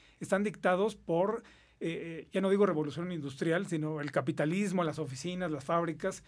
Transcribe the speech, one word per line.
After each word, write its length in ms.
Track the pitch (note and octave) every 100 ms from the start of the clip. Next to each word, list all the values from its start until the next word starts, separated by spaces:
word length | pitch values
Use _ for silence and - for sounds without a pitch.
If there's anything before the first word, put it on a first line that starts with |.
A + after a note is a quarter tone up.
| - _
están 240 | E3 G3
dictados 500 | G#3 D#3+ F#3+ F3+ G#3+
por, 480 | G#3+ - E3 G3 A3+ - - _ _
eh, 420 | E3 E3 E3 E3
eh, 40 | -
ya 80 | F#3+
no 80 | F#3+
digo 160 | G3
revolución 460 | G3+ D#3 D3 C#3 F3
industrial, 540 | F3 C#3 C3+ E3 E3 F#3+
sino 340 | E3 D3+ D#3
el 120 | D3
capitalismo, 720 | - C#3 - D3+ F3+ G#3 F#3
las 140 | E3 D3
oficinas, 500 | C#3+ C3 F3 F3+ F3+
las 140 | D3+
fábricas. 580 | C3+ E3+ E3+ D#3 F#3+ F#3+